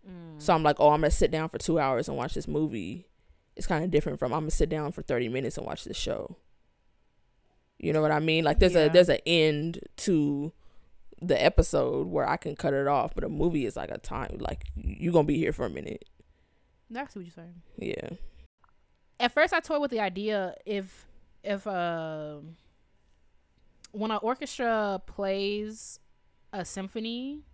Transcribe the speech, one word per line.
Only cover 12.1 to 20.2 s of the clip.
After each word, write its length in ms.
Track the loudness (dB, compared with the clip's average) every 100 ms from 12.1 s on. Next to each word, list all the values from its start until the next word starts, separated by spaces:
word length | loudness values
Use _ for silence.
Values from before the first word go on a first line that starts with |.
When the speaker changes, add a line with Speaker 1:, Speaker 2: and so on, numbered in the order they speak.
| -2 0
Speaker 2:
I 120 | -2
can 180 | -4 -4
cut 160 | -2
it 140 | 0 2
off, 280 | 0 0
but 100 | -4
a 40 | -6
movie 380 | 0 0 2 -2
is 100 | -6
like 140 | -8
a 80 | -10
time, 400 | -8 -8 -6 -6
like, 240 | -8 -8 -8
you 380 | -6 -6 -2 4
gonna 140 | 4 4
be 100 | 2
here 160 | 0
for 140 | -2 -4
a 40 |
minute. 360 | -6 -10 -12 -14 _ -20 _ _ _ _ _ _
Speaker 1:
I 140 | -12 -10
see 140 | -12
what 60 | -16
you're 40 |
saying. 320 | -18 -20 -20 -20 -8
Speaker 2:
Yeah. 380 | -6 -6 -8 -10 -12 -12 -20 _ _ _ _ _ _ _
Speaker 1:
At 100 | 0
first, 240 | 4 4
I 60 | 2
toyed 200 | 0 -2
with 120 | 0
the 80 | 0
idea 560 | -2 -2